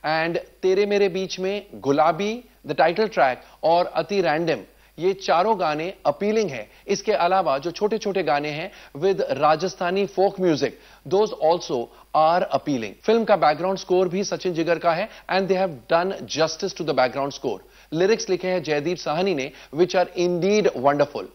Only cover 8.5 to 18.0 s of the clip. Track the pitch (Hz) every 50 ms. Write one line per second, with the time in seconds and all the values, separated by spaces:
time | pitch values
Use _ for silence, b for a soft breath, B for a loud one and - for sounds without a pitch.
8.5 | 147 151 170 202 B B B B B 139 160 196 190 196 202 - 135 131 151 151
9.5 | 160 156 180 185 - - 185 175 185 196 202 190 - - 190 196 196 - 185 175
10.5 | 156 127 139 117 - B B B B B B 143 175 196 220 208 - - - 156
11.5 | 175 175 - - 160 123 117 B B B B B - 151 156 156 170 180 185 -
12.5 | - 127 - 151 139 123 110 101 92 _ _ - 220 233 220 196 208 175 156 151
13.5 | 156 147 170 190 196 185 - - 185 180 185 180 165 196 202 - 180 160 - 185
14.5 | 175 156 165 170 170 160 - 170 160 165 208 226 B B B - 180 190 196 175
15.5 | 190 185 196 185 151 123 107 - 170 165 180 190 196 - - - - 139 156 156
16.5 | 156 - - 185 - - 175 151 147 131 127 127 120 139 139 143 - - - 131
17.5 | 101 92 - b b b b b - 160